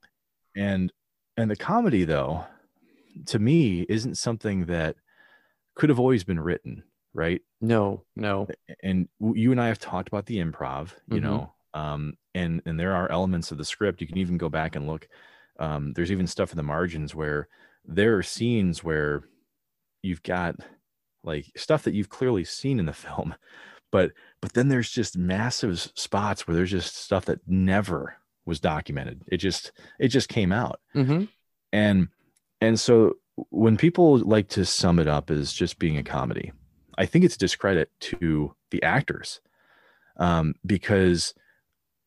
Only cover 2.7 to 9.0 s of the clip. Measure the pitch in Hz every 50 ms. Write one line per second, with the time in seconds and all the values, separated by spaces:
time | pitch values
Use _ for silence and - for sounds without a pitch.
2.7 | _ _ _ _ _ _ _ _ _ - - - - 113 104 117 151 170 156 110
3.7 | 92 85 87 - 101 113 110 131 - - - 123 117 110 - 110 98 95 87 80
4.7 | 87 85 80 78 76 - _ _ _ _ _ _ _ _ _ _ _ _ _ _
5.7 | _ - - 151 143 117 123 131 131 113 90 92 95 82 78 85 87 - - 64
6.7 | 60 - - _ _ _ _ _ _ - 80 82 87 - - _ _ _ 113 113
7.7 | 117 110 101 101 98 95 - _ _ - 110 104 101 98 98 - 78 - _ -
8.7 | 76 _ - 95 95 92